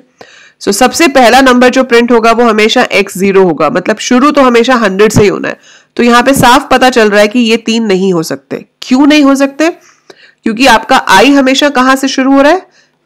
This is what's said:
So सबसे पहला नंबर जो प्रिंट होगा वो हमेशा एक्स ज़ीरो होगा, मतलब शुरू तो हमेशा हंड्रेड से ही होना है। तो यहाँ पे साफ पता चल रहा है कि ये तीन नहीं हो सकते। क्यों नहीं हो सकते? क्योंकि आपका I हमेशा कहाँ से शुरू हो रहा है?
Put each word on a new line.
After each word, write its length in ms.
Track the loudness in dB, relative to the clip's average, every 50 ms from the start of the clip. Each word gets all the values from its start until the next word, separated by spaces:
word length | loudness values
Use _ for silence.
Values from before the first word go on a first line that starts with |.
| -12 _ _ _ -20 -20 -20 -20 -20 _ _ _
So 100 | -6 -6 -4
सबसे 340 | -2 -2 -2 0 0 -2 0
पहला 320 | 2 2 2 2 4 2
नंबर 280 | 2 2 2 2 2 2
जो 140 | 2 0 -2
प्रिंट 280 | 0 0 0 2 2
होगा 200 | 0 0 2 0
वो 120 | 0 2 0
हमेशा 400 | 0 0 0 0 0 0 0 -2 0
एक्स 260 | -2 -4 -4 -4 -4 -4
ज़ीरो 260 | -2 0 2 2 2
होगा, 260 | 2 0 -2 -2 -2
मतलब 280 | -2 -4 -4 -4 -6 -6
शुरू 340 | -4 -2 0 0 2 0
तो 100 | 0 2
हमेशा 340 | 0 2 2 2 0 0 0
हंड्रेड 360 | -2 -2 -4 0 0 0 0
से 100 | 2 2
ही 60 | 0 0
होना 200 | -2 -4 -6 -8
है। 100 | -10 -12 _ _ _ _ _ _ _
तो 80 | -2 0
यहाँ 180 | 2 2 2 2
पे 100 | 0 0
साफ 340 | 2 2 2 2 0 0 -2
पता 180 | -2 0 0 0
चल 200 | 0 0 0 2
रहा 120 | 2 0
है 60 | 0 0
कि 120 | 0 -2
ये 180 | 0 0 -2 -4 -4
तीन 200 | -4 -4 -4 -2
नहीं 280 | -2 -2 -2 0 0 -2
हो 100 | -2 -4
सकते। 420 | -6 -10 -12 -12 _ -14 -14 -14 _ _ _
क्यों 240 | -4 -2 0 2 2 2
नहीं 160 | 2 2 2
हो 120 | 2 2
सकते? 340 | 0 -2 -4 -2 -4 -4 -4 -4 -8 _ _ _ _ _ _ -20 _ _ _ _ _ _
क्योंकि 220 | -8 -4 0 0 2
आपका 380 | 2 0 0 0 -2 -2 0 0
I 160 | 0 2 2 2
हमेशा 380 | 2 2 2 0 0 0 -2 -2
कहाँ 260 | 0 0 0 0 0
से 120 | -2 -2 -4
शुरू 240 | -4 -2 -2 0 2
हो 80 | 2
रहा 100 | 2 2
है? 140 | 0 0 -4 _ _ _ _ _ _ _ _